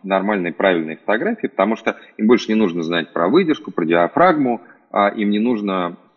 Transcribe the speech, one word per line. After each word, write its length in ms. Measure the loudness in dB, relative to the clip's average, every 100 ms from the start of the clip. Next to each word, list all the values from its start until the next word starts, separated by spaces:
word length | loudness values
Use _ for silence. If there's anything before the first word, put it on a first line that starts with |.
нормальной, 480 | -4 -2 0 -2 -4
правильной 440 | 0 0 0 -2 -8
фотографии, 500 | -4 -2 -2 -4 -6
потому 280 | -2 0 0
что 180 | -4 -8 -14 -4
им 100 | 2
больше 240 | 2 2
не 40 | 0
нужно 280 | 0 -2
знать 240 | -4 -4 -4
про 160 | -2 2
выдержку, 420 | 2 2 -2 -4
про 120 | -4 0
диафрагму, 760 | 2 2 4 4 4 0 -2 -8 -20 _
а, 180 | 0 0
им 200 | 0 0
не 80 | 0
нужно 560 | 0 0 -2 -2 -4 -8 _